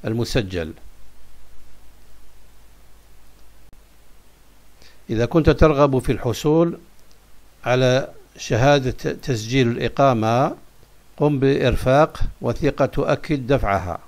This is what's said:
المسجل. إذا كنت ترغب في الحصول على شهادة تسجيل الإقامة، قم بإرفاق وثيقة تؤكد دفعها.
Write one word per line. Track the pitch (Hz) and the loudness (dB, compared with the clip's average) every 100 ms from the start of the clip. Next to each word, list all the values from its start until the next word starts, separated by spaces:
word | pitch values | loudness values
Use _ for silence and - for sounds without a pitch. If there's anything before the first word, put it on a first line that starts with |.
| 113 | -4
المسجل. | 113 113 139 101 90 80 - - - - - - - - - - - - - - - - - - - - - - - - - - - - - - - - - - - - - - - - - - - - | -2 0 -2 -2 -6 -6 -10 -16 -14 -14 -12 -12 -12 -10 -10 -10 -12 -14 -18 -18 -16 -16 -16 -18 -20 -20 -20 -20 -20 -20 -20 -20 -20 -20 -20 -20 -20 -20 -20 -20 -20 -20 -20 -20 -20 -20 -20 -20 -20 -6
إذا | 110 117 | -2 0
كنت | 170 151 | 2 2
ترغب | 147 160 143 147 131 | 6 6 6 4 4
في | 120 | 0
الحصول | 117 123 110 151 160 170 - - - - - - - - - - | -2 -2 -2 0 2 2 -2 -16 -20 -20 -20 -20 -20 -20 -12 -2
على | 127 127 127 - - - - | 2 4 2 0 -12 -20 -16
شهادة | - 120 135 143 127 - 156 | -4 2 4 4 2 -4 -6
تسجيل | 147 - 120 110 131 120 | -6 -4 -6 -2 2 2
الإقامة، | 120 117 - 139 120 110 117 147 320 - - - - - - | 0 -4 2 2 4 2 2 0 -4 -16 -20 -20 -20 -20 -2
قم | 147 143 | 0 2
بإرفاق | 135 139 135 - - 135 156 - - - | 2 2 2 2 2 4 2 2 -2 -2
وثيقة | 123 117 147 - 139 | -6 -2 -2 0 -2
تؤكد | - 139 139 - 151 120 | 0 -2 -2 -2 -4 0
دفعها. | 135 101 98 87 82 | 0 2 0 -2 -8